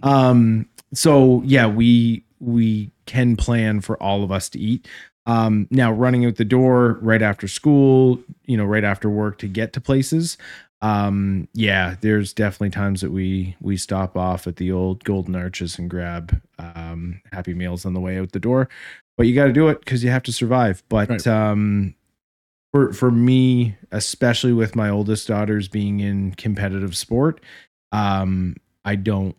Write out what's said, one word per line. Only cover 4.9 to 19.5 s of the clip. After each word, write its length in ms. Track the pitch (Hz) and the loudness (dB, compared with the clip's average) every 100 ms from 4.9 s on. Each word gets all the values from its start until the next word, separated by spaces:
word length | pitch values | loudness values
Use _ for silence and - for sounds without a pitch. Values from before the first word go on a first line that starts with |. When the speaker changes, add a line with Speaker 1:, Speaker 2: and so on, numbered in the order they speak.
| - - _ - | -20 -20 _ -2
Speaker 1:
Um, 400 | 117 113 107 101 | 0 2 0 0
now 200 | 131 120 | 2 2
running 320 | 110 127 123 120 | 2 2 2 0
out 80 | 107 | 0
the 100 | 110 | 0
door 540 | 127 131 123 123 113 | 2 4 4 4 2
right 220 | 113 110 | 2 2
after 240 | 107 98 98 | 2 -2 -6
school, 720 | - 151 143 135 131 131 123 - - - | -2 2 4 6 6 4 2 -4 -16 -4
you 100 | 113 | -2
know, 60 | |
right 200 | 101 107 | 0 0
after 260 | 104 98 107 | 0 -2 -2
work 300 | 104 104 95 | -2 -4 -6
to 80 | 101 | -8
get 260 | 95 110 | -6 -6
to 80 | - | -6
places. 560 | - 135 131 160 165 - - - _ - | -2 0 0 -2 -2 -8 -16 -20 _ -6
Um, 640 | 107 104 101 98 98 95 - 113 | -2 0 0 0 -2 -2 -6 -2
yeah, 400 | 104 98 87 90 | 0 0 -2 -2
there's 300 | 107 107 98 | 0 0 0
definitely 380 | - 104 - 104 | -2 -4 -2 -6
times 320 | 101 101 95 | -4 -4 -4
that 80 | 87 | -4
we, 460 | 95 92 95 92 90 | -4 -4 -4 -6 -8
we 160 | 98 95 | -6 -6
stop 400 | - 95 92 92 | -4 -4 -4 -4
off 300 | 90 90 - | -4 -4 -8
at 120 | 85 | -6
the 140 | 92 | -4
old 320 | 92 92 92 | -2 -2 -4
Golden 320 | - 98 90 90 | -4 -4 -4 -6
Arches 440 | 90 - 87 - | -8 -8 -10 -10
and 100 | 87 | -10
grab, 500 | 90 87 85 85 - _ - | -8 -8 -10 -6 -6 _ -20
um, 640 | 85 85 82 85 87 92 - | -18 -14 -12 -10 -12 -12 -14
Happy 220 | 95 90 87 | -12 -10 -8
Meals 320 | 90 87 95 | -6 -8 -6
on 60 | 92 | -6
the 40 | |
way 200 | 92 92 | -6 -6
out 140 | 92 | -6
the 60 | 98 | -6
door. 300 | 113 131 135 - - - _ - | -2 0 -2 -6 -20 -20 _ 0
But 80 | 117 | 2
you 80 | |
gotta 180 | 127 139 | 4 4